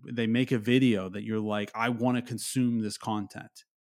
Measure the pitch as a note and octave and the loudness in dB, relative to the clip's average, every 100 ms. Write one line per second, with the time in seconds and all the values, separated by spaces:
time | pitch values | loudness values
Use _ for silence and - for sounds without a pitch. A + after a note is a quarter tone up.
0 | - A#2+ A2 A#2+ B2+ B2 G#2+ B2+ C3 G2+ | -6 -2 2 2 2 0 4 4 6 2
1 | F#2 G#2 A2 A2 G#2+ G#2 G#2 A2 A#2+ A#2 | -2 -6 -4 -2 -2 -2 -4 -2 -2 2
2 | B2 B2 A#2+ A2+ - C3+ B2 A#2 G#2+ - | 0 0 -2 -6 -4 0 2 0 -2 -4
3 | - G#2+ G2+ - A2+ - - _ | -4 -4 -6 -12 -16 -20 -20 _